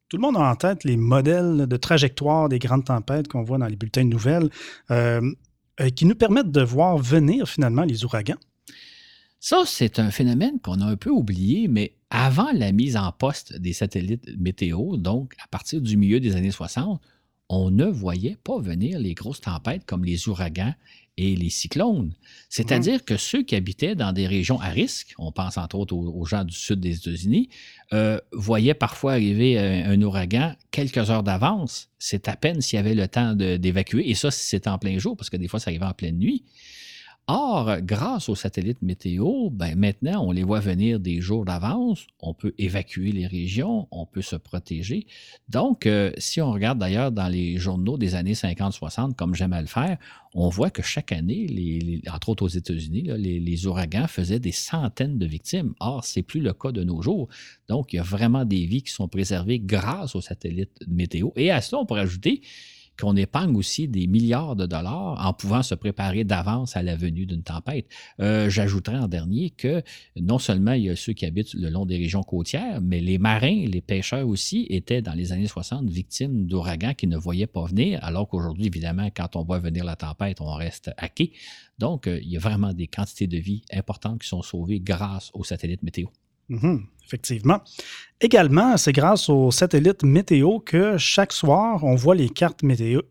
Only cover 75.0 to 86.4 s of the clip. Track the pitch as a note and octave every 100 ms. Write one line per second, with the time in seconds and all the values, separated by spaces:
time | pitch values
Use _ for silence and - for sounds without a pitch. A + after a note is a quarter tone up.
75 | G#2 D#2+ F2+ F#2 G#2 - F2+ C3 A#2+ E2+
76 | - - C3+ A#2+ F2 F2+ F2 E2 A2 -
77 | F2+ D#2+ E2+ F2 G#2+ F2+ E2 F#2+ F3 F2+
78 | E2 E2+ G#2+ F2+ E2+ E2 G#2+ E2 E2 F2+
79 | G2+ - E2+ F2 E2 F2+ F2 E2+ F2 D#2+
80 | D#2 D#2 G2+ F#2 D2+ D2+ E2 - - -
81 | - - E3+ - - - - - - E3+
82 | F2+ F2 C#2 E2+ G#2 G#2 G2+ F2 E2+ -
83 | G2+ - F#2+ E2+ F#2 G#2 - G2 - G2+
84 | G#2+ A#2 - F2+ - F2 E2+ G#2 F2+ F2
85 | G2 G2 - G2+ F#2+ F2 E2+ F2+ E2 -
86 | F2+ _ _ _